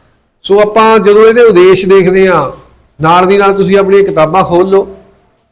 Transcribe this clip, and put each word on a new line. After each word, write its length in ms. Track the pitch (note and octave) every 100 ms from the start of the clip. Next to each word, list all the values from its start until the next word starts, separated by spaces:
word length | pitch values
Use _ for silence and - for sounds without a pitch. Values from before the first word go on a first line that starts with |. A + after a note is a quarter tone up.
| _ _ _ _ -
ਸੋ 140 | G3+
ਆਪਾਂ 400 | G#3 A3 A3 A3
ਜਦੋਂ 260 | G3 G#3 A3
ਇਹਦੇ 160 | A#3
ਉਦੇਸ਼ 420 | A#3 F3 F#3 F#3 G3
ਦੇਖਦੇ 420 | G3 F3+ F#3+ F#3+
ਆ, 240 | E3 C3+ - - _ _ -
ਨਾਲ 260 | D#3+ F3 F#3
ਦੀ 120 | G3+
ਨਾਲ 160 | G3
ਤੁਸੀਂ 240 | G3 F#3+ G3
ਆਪਣੀਆਂ 260 | F#3+ G3
ਕਿਤਾਬਾਂ 400 | G3 D#3 D#3 F#3
ਖੋਲ 260 | F3 F3 F#3+
ਲਓ, 140 | G3 F#3+ - _ _ _ _ _